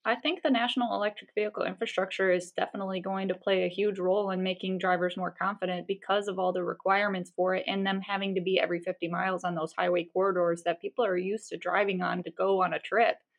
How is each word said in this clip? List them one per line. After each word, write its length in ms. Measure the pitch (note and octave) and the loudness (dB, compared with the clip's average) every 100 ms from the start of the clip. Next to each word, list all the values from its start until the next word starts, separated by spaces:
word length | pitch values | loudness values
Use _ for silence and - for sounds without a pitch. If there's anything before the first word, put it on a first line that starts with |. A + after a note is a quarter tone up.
| - | -2
I 100 | B3 | -2
think 260 | D4 F4+ | -2 -2
the 80 | D#4 | 2
national 460 | A#3+ A#3+ B3 A#3+ G3+ | 2 2 0 -2 0
electric 360 | G#3 G#3 - - | -2 -4 -8 -4
vehicle 300 | G#3+ - - | -4 -2 -4
infrastructure 640 | F#3 A3+ - F#3+ - F#3+ | -2 -4 -2 -2 2 2
is 220 | F3+ F3+ | 2 0
definitely 480 | - - G#3 G3 F#3+ | -4 -4 -4 -4 -4
going 260 | F#3+ F#3+ F#3+ | -4 -4 -2
to 80 | F#3 | -2
play 300 | - F#3+ F3+ | 2 2 2
a 40 | |
huge 300 | F3+ G#3 F#3+ | 0 0 2
role 320 | F#3 G3 G3+ | 2 2 2
in 100 | F#3 | 0
making 360 | F#3+ F3+ F#3 F#3 | -2 -2 -2 0
drivers 400 | F#3 F3+ F3+ F3+ | 2 2 0 -2
more 180 | F3+ - | -6 -2
confident 480 | F#3 G3+ F#3 F3+ E3+ | -4 -2 -4 -4 -4
because 440 | G3 - G3+ G3+ | -6 0 0 0
of 100 | F#3 | -2
all 140 | F#3 | 0
the 100 | F#3 | 0
requirements 680 | F3 E3+ F#3+ G3 G#3 F#3+ F3+ - | -2 -2 2 2 2 0 -4 0
for 200 | F3+ F#3 | 2 2
it 100 | - | 0
and 180 | G3 G3 | 0 0
them 140 | G3 | 0
having 340 | F#3+ G3 G3 F#3+ | -2 -2 0 0
to 60 | |
be 160 | F3+ F#3 | 2 2
every 220 | F3 E3+ | 2 0
fifty 300 | F3 F3+ E3+ | -4 -4 -4
miles 340 | F3 F#3 F#3 | -2 -2 -2
on 100 | F3 | -4
those 200 | E3+ D#3+ - | -4 -4 0
highway 280 | F3+ F3+ E3+ | 0 0 0
corridors 580 | F#3 G3 F3+ F3 E3+ | 0 2 2 0 0
that 160 | E3+ E3+ | -2 -4
people 240 | G3+ - | -6 -2
are 140 | A3 F3+ | 0 0
used 320 | F#3 G#3+ - | -2 -6 -8
to 80 | F3 | -8
driving 440 | F3+ F3+ G3+ F#3 | -2 0 0 0
on 220 | F3+ F3+ | -2 -4
to 80 | F3 | -6
go 320 | - F#3+ F#3+ | -2 2 4
on 80 | F3+ | 2
a 80 | D#3 | 0
trip. 380 | - G3 A3 - _ | 0 2 4 2 _